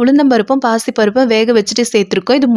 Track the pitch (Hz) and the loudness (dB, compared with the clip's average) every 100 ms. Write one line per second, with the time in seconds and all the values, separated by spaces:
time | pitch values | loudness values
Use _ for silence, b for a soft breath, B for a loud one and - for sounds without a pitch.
0 | 240 285 277 240 214 269 247 226 - 226 | 2 2 2 2 0 -2 0 -2 -4 -2
1 | 208 247 254 220 226 233 208 214 233 220 | 0 0 0 0 2 0 0 -2 -2 -2
2 | 196 - - 277 262 | -2 -4 -2 0 2